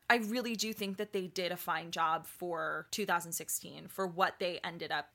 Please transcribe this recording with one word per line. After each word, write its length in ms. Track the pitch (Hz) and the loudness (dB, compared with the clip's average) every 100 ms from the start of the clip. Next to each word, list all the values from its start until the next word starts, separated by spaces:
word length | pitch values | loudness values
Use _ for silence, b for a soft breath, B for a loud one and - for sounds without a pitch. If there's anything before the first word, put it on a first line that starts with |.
| - | 4
I 80 | 240 | 4
really 380 | 208 247 240 214 | 4 0 0 0
do 180 | 220 | -2
think 240 | 208 196 190 | -2 -4 -2
that 140 | 208 | -2
they 140 | 196 185 | -2 -2
did 240 | 185 175 | -2 -2
a 60 | 175 | -2
fine 320 | - 160 170 | -2 -2 -2
job 360 | 170 160 160 160 | 2 4 2 -2
for 600 | - 180 165 156 156 156 | -6 -4 0 0 -2 -4
two 140 | - 196 | -2 2
thousand 260 | 175 170 | 2 2
sixteen, 560 | 165 160 - 175 151 170 | -6 -2 -4 -6 -12 -10
for 180 | - 190 | -4 -2
what 320 | 170 185 - | 4 2 4
they 220 | 180 170 | -2 -2
ended 280 | 180 170 160 | -6 -6 -2
up 180 | 151 - | -2 -2